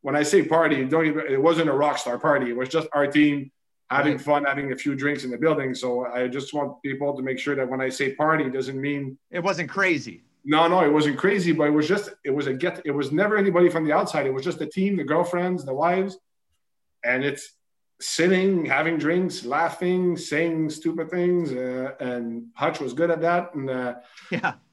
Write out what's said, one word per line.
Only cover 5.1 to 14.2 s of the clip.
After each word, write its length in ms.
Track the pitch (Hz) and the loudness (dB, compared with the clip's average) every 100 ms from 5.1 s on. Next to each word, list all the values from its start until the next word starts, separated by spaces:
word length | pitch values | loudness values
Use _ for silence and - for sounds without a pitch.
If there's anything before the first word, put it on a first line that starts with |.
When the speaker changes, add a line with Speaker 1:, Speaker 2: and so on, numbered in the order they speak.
| 139 | -2
Speaker 1:
in 60 | 127 | -6
the 60 | 120 | 0
building. 360 | 160 147 135 | 0 2 -2
So 320 | 127 127 123 123 | -4 -4 -4 -4
I 220 | 123 127 | -4 -4
just 260 | 135 135 | -4 -6
want 260 | 147 131 - | -6 -6 -6
people 340 | 139 135 143 131 | -8 -4 -4 -4
to 60 | |
make 160 | 131 131 | -4 -4
sure 160 | 143 135 | -2 -2
that 120 | 127 | -2
when 120 | 131 | -2
I 80 | 131 | -4
say 260 | 127 135 | -2 -4
party, 300 | - 151 151 | 0 2 2
it 80 | 135 | 0
doesn't 280 | 131 131 135 | -4 -6 -4
mean 380 | 143 143 135 135 _ | -4 -4 -6 -12 _
Speaker 2:
It 100 | 180 | -4
wasn't 280 | 185 180 160 | -2 -2 -4
crazy. 560 | 196 185 151 117 85 _ _ | 0 0 0 -4 -16 _ _
Speaker 1:
No, 240 | 139 156 170 | 0 4 4
no, 140 | 180 | 4
it 100 | 151 | 4
wasn't 260 | 151 147 131 | 4 2 2
crazy, 340 | 190 202 170 | 0 2 2
but 120 | 156 | 2
it 60 | 147 | 4
was 140 | 151 151 | 4 2
just, 220 | 196 - - | 0 -2 -10
it 60 | 143 | -4
was 160 | 139 143 | -2 -2
a 80 | |
get, 260 | 131 180 - 151 | -2 -2 -4 -4
it 60 | |
was 200 | 143 131 | -2 0
never 240 | 151 208 214 | 0 2 4
anybody 320 | 196 170 180 | 4 6 4
from 160 | 165 | 4
the 80 | 156 | 2
outside. 340 | 160 190 156 | 2 2 0